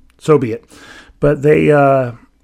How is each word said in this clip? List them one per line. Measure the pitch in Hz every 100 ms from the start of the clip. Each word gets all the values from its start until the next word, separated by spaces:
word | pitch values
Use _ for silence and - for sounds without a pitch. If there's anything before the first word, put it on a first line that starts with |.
| _ _
so | - 147
be | 120
it. | 113 - - - - - _
But | 147 147
they, | 147 160 151
uh, | 143 139 135 123 117 _ _